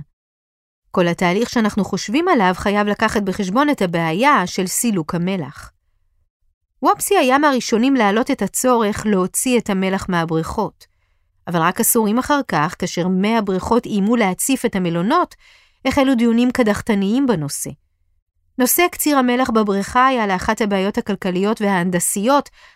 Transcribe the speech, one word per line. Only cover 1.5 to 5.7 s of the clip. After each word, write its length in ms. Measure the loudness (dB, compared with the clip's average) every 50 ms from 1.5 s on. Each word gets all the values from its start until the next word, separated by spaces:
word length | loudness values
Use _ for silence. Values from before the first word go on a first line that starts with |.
שאנחנו 340 | 0 0 0 0 0 -2 -2
חושבים 440 | -2 -4 -6 -6 -2 -2 0 2 2
עליו 240 | 2 4 4 2 2
חייב 300 | 0 -2 -2 0 0 0
לקחת 360 | 0 0 0 0 0 0 0
בחשבון 480 | -2 -2 -4 -4 -4 -2 0 0 2 2
את 120 | 0 0
הבעיה 640 | -2 -2 0 0 -2 0 0 2 2 2 2 2 0
של 200 | -2 -4 -4 -4
סילוק 480 | -4 -4 -2 -2 -2 -2 -2 -4 -4 -4
המלח." 560 | -4 -4 -4 -4 -6 -8 -10 -12 -18 -20 -20